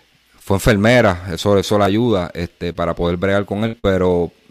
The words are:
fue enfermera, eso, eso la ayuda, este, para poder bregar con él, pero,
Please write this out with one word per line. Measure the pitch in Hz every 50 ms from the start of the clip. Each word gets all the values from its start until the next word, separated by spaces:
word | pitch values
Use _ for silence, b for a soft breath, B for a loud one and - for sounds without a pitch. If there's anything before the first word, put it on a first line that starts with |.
| B B _ _ _ _ _ _
fue | - - 98
enfermera, | 95 - 135 110 98 101 113 127 123 113 104 90 85 90 98
eso, | 82 82 - 104 101 98
eso | 90 - 107
la | 104 101
ayuda, | 98 98 110 123 120 107 92 87 82 -
este, | 80 87 - - _ 85 87 82
para | 87 85 85 82
poder | - 87 85 90
bregar | 87 95 98 98 101 101
con | - 101 101 110
él, | 113 113 -
pero, | - 101 95 92 92 90 90 87 85 80 - _ _ _